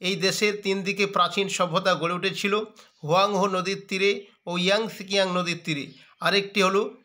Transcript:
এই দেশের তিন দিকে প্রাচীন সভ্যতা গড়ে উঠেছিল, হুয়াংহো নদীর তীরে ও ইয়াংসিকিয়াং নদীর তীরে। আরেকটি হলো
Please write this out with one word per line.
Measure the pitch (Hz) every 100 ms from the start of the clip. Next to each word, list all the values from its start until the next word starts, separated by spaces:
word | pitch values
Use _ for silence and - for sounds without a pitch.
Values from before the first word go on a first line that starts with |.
এই | 180 185
দেশের | 185 - 208 208
তিন | 196 196
দিকে | 190 196 196
প্রাচীন | 196 175 202 190
সভ্যতা | - 180 175 185
গড়ে | 170 165
উঠেছিল, | 180 190 165 202 208 214 - - -
হুয়াংহো | 147 175 202 196 202
নদীর | 185 180 196 196
তীরে | 190 196 233 - _ -
ও | 175
ইয়াংসিকিয়াং | 180 208 226 - 190 202 190
নদীর | 180 175 170
তীরে। | - 143 - - - -
আরেকটি | 170 196 196 208
হলো | 185 196 226 -